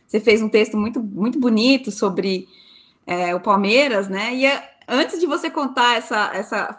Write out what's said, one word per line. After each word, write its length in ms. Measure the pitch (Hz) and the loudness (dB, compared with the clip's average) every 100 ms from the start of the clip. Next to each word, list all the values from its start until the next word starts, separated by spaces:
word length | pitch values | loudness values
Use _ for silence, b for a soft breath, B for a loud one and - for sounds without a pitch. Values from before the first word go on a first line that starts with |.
| _ | _
Você 140 | 208 | -2
fez 200 | 220 214 | 2 2
um 80 | 220 | 4
texto 260 | 214 214 | 2 2
muito, 280 | 214 208 247 | 0 -4 -4
muito 360 | 214 196 220 285 | -8 -4 -2 0
bonito 520 | 247 220 247 269 262 | 2 2 4 2 0
sobre, 580 | - 208 175 190 185 185 B B B B B - | -4 -2 -2 -2 -4 -6 B B B B B -8
é, 280 | 175 175 | -4 -2
o 60 | 180 | -2
Palmeiras, 680 | 196 196 196 240 285 214 196 | 2 2 4 4 4 0 -2
né? 260 | 190 220 | -4 -4
E 120 | 254 269 | 0 0
é, 240 | 277 - _ - | 0 -6 _ -4
antes 320 | 247 - 349 | 0 0 0
de 80 | 330 | -2
você 240 | 320 320 | -2 -4
contar 460 | 320 269 262 240 233 | -4 -4 2 2 2
essa, 340 | 240 220 202 | -2 -2 -2
essa 400 | 185 208 208 175 | -4 -6 -4 -6